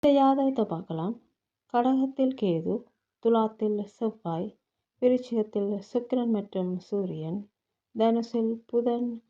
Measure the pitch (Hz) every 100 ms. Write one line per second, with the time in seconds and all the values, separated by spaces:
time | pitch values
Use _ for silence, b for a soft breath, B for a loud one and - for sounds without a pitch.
0 | 294 277 269 269 269 269 214 165 185 165
1 | 170 233 _ _ _ _ _ 240 247 262
2 | 269 269 262 262 208 165 170 208 - _
3 | _ _ 233 233 220 220 214 208 208 _
4 | 226 214 175 165 202 - _ _ _ _
5 | 254 254 247 233 214 208 202 202 190 247
6 | 240 254 240 214 202 190 180 180 - 202
7 | 190 156 160 185 208 _ _ _ _ 220
8 | 226 226 226 240 226 226 _ 240 240 240
9 | 247 233 _